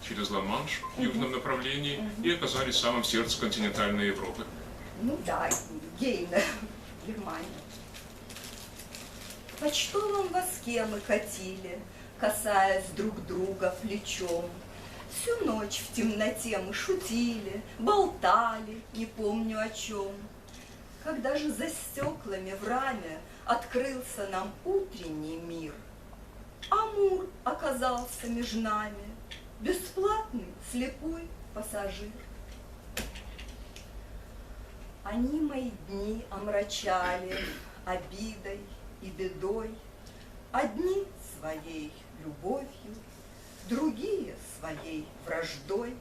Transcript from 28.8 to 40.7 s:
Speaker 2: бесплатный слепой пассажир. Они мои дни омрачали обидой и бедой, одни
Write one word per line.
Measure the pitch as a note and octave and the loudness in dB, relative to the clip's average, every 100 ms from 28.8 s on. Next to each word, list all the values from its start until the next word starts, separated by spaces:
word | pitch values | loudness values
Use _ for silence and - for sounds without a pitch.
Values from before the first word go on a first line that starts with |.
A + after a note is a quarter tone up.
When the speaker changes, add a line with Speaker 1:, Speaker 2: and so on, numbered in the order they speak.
| G#3+ G#3 G#3 A3+ - - - - | 0 -6 -10 -10 -12 -12 -12 -6
Speaker 2:
бесплатный | A3+ F#4 - - G4 A4 A4 B3+ F3 - - | 2 2 0 2 4 4 2 -4 -4 -10 -6
слепой | B3 B3+ - D#4 E4 E4 - - | 0 0 -2 -4 -4 -6 -10 -8
пассажир. | G#3 G#3 G#3 G3 F#3+ G#3+ A#3 - - - - - - - - - - - - - - - - - - - - - - - - - - - - | -6 -4 -2 -2 -4 -8 -8 -12 -12 -12 -12 -12 -14 -8 -6 -4 -6 -10 -10 -10 -12 -12 -14 -12 -12 -12 -12 -12 -12 -12 -12 -12 -12 -12 -10
Они | G3 A3 B3 D4+ | -4 2 2 4
мои | D4+ C4+ B3+ G#3 - | 2 2 -2 -4 -6
дни | G3 G#3 A3+ - | -2 0 -2 -4
омрачали | G3 G3+ G3+ G#3 - G#3 F#3 F3+ F3+ F#3 F#3+ F#3 D3+ - - - | -4 2 2 2 0 2 4 4 0 0 -2 -4 -6 -10 -12 -4
обидой | F#3 F3+ G3 A3 G#3+ G3 G3+ - - - - | -4 -4 -6 -6 -6 -6 -8 -8 -12 -12 -12
и | F#3+ | -10
бедой, | - F#3 D#3 F#3 A3 A3 A3 - - - - - - - | -2 -2 0 0 0 -2 -8 -12 -16 -16 -16 -14 -14 -2
одни | B3 C#4 | 2 2